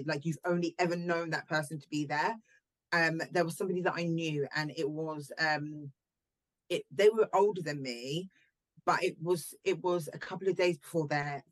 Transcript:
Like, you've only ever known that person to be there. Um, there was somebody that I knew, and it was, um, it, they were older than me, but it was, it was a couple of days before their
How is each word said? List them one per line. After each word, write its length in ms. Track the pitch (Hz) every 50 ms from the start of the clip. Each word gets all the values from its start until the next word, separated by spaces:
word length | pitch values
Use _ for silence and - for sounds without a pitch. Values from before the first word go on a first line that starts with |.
| 139
Like, 200 | 151 156 147 139
you've 200 | 165 156 - -
only 300 | 180 175 175 175 165 170 -
ever 200 | 180 175 175 175
known 320 | 170 175 170 170 170 165
that 160 | 160 143 - -
person 320 | 160 156 151 143 165 147
to 100 | - -
be 160 | - 147 147
there. 300 | 143 151 147 165 196 226 226 _ _ _ _ _ _ _ _ _ -
Um, 280 | - 170 165 160 160 165 156 -
there 120 | 160 180 170
was 140 | 165 160 -
somebody 240 | 202 190 185 180
that 140 | 175 175 -
I 80 | 165 175
knew, 440 | 170 165 165 165 160 151 147 139 - -
and 160 | 151 151 151 147 160
it 120 | 156 143
was, 400 | 151 156 160 156 156 151 143 139 - -
um, 540 | 160 156 151 147 147 151 151 151 147 143 - _ _ _ _ _ _ _ _ _ _ _ _ _ _ -
it, 140 | 175 160 - -
they 200 | 147 139 196 214
were 180 | 226 220 214 - -
older 280 | 190 202 208 214 190
than 200 | 160 151 147 147
me, 480 | 135 131 120 117 120 135 147 165 185 190 _ _ _ _ _ _ _ _ _ _ -
but 180 | - 165 - 175
it 140 | 185 - -
was, 320 | 156 170 185 165 - - - - -
it 180 | 185 180 160 170
was 240 | 180 175 180 156 156 -
a 60 | 151
couple 280 | - - 185 180 190 190
of 80 | 180
days 220 | 180 180 180 175 -
before 300 | - - - 170 156 147
their 360 | 147 147 143 143 143 139 - _